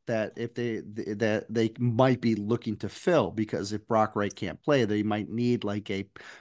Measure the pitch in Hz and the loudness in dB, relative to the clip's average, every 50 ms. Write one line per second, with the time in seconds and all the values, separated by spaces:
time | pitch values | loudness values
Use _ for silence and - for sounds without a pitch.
0 | _ - 117 110 107 95 - - 117 113 - - 120 120 110 95 - - 101 107 | _ -4 -2 -2 -2 -2 -4 -6 -8 -6 -4 -4 -4 -2 -4 -6 -8 -8 -10 -8
1 | - 92 107 104 113 107 107 107 - - 110 117 113 110 - - 123 120 113 113 | -6 -6 -2 0 2 2 2 0 -2 -2 0 2 2 2 0 0 0 2 4 4
2 | 127 131 127 120 - 117 110 101 104 104 120 120 - 117 104 - - 98 - - | 4 4 4 2 2 0 0 0 0 0 -2 -2 -2 -4 -6 -6 -6 -8 -10 -4
3 | - 185 175 147 107 92 104 107 107 - - - 196 202 107 101 - - 117 110 | 0 4 4 4 4 2 0 -2 -4 -2 -2 -4 -4 -4 -6 -6 -2 0 2 2
4 | 107 107 - 107 101 101 - - 107 87 73 - _ - 147 135 117 101 104 104 | 2 2 0 -2 -2 -2 -4 -6 -8 -8 -8 -4 _ 2 4 4 4 4 2 0
5 | 104 107 104 107 101 - 104 117 120 120 120 107 104 104 101 104 98 - 101 95 | 0 0 0 -2 -2 -4 -2 0 2 2 2 2 0 -2 -4 -4 -4 -4 -4 -6
6 | 98 - - - - - - - | -6 -8 -12 -20 -18 -18 -20 -20